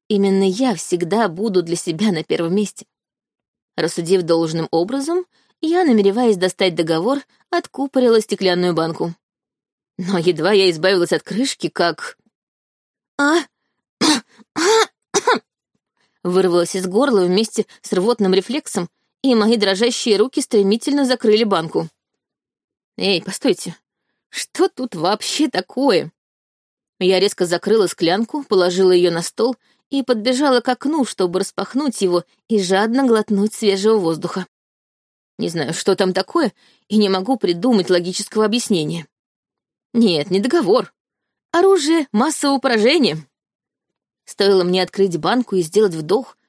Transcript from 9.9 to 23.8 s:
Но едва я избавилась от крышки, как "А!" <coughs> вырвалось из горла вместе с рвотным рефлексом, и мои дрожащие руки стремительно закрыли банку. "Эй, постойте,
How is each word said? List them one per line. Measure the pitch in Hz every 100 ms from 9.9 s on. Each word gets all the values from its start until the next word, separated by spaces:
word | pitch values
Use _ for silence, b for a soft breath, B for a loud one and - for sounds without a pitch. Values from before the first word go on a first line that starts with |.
| -
Но | 180 190
едва | 165 160 165
я | 208 190
избавилась | 160 180 196 170
от | 165
крышки, | - 190 269 - 165
как | - 175 160 - - _ _ _ _ _ _ _ _ _ -
"А!" | 285 339 294 _ _ _ _ _
<coughs> | 294 285 - _ _ - 339 453 427 _ _ - - 480 - _ _ _ _ _ _ _
вырвалось | 180 180 185 175 170 190
из | 185
горла | 190 285 214
вместе | 180 185 220 - 208 b
с | -
рвотным | 196 196 240 190
рефлексом, | 190 190 269 - - 175 _ _ _
и | 269
мои | 233 208 233
дрожащие | 202 190 240 240 - 196
руки | 247 -
стремительно | 262 220 196 226 - 285 269
закрыли | 247 226 214
банку. | 226 185 160 160 165 - _ _ _ _ _ _ _ _ _ -
"Эй, | 185 185
постойте, | 175 190 277 185 - 165